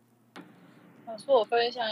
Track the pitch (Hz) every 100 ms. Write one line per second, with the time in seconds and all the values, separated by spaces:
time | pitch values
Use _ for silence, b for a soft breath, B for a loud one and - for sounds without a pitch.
0 | _ _ _ - - - - - - -
1 | - 220 277 262 208 240 240 247 220